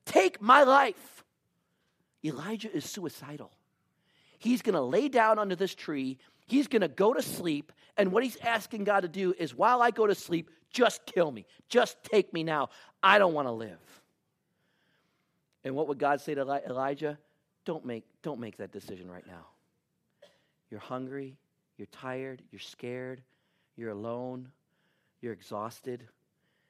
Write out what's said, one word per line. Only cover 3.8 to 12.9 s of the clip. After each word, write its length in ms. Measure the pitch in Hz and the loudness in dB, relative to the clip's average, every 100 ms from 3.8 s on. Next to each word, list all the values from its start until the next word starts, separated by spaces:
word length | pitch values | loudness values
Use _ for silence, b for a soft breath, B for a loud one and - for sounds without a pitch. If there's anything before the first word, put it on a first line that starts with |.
| _ _ b b b b | _ _ b b b b
He's 240 | 220 247 | -2 0
gonna 180 | 226 175 | 0 0
lay 280 | 127 175 285 | 2 2 2
down 320 | 247 220 214 | 4 4 4
under 160 | 202 175 | 2 -2
this 180 | 185 | -4
tree. 440 | - - 147 135 131 b b - | -6 -6 -4 -6 -8 b b -2
He's 220 | 262 262 | 0 2
gonna 180 | 226 175 | 2 0
go 260 | 123 202 | 2 2
to 80 | 285 | 2
sleep. 520 | 147 - 175 147 - b b - | -2 -4 -4 -4 -6 b b 0
And 160 | 190 | 2
what 100 | 220 | 2
he's 140 | 254 - | 0 -2
asking 480 | 233 226 - 220 | -2 -2 -4 -4
God 160 | 196 196 | 0 2
to 80 | 180 | 0
do 260 | 170 185 180 | -2 -2 0
is, 160 | 156 | -4
"While 300 | 120 208 247 | 2 4 4
I 80 | 240 | 4
go 160 | 226 214 | 4 2
to 80 | |
sleep, 380 | 190 - 170 - b _ | 2 -2 -6 -6 b _
just 340 | - 226 - | 2 2 2
kill 280 | - 190 160 | -2 0 0
me. 140 | 113 - b _ | -2 -14 b _
Just 320 | 240 226 - | 2 2 -2
take 280 | - 208 185 | 0 2 2
me 120 | 170 | -2
now. 240 | 160 151 127 B B | -2 -2 -4 B B